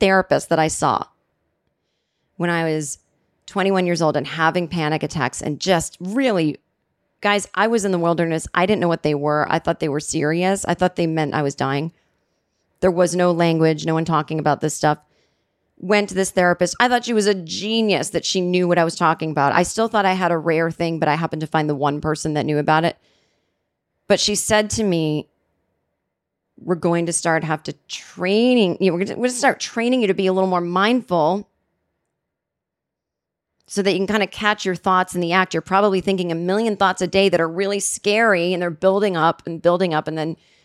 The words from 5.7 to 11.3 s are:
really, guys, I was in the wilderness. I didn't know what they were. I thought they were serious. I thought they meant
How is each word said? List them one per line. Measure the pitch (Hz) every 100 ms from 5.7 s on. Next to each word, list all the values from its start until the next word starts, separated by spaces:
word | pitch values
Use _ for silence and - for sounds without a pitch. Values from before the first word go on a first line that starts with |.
| 175 160 -
really, | 180 226 269 196 156 - _ _ _ _ _ _
guys, | 208 208 -
I | - 214
was | 226
in | 196
the | 180
wilderness. | 170 165 170 160 -
I | - 180
didn't | 214
know | 175
what | 165
they | 151
were. | 147 147 151 -
I | 160
thought | - 165
they | 160
were | 143
serious. | - 156 147 165 185 196
I | -
thought | 170 185 -
they | 165
meant | 160 147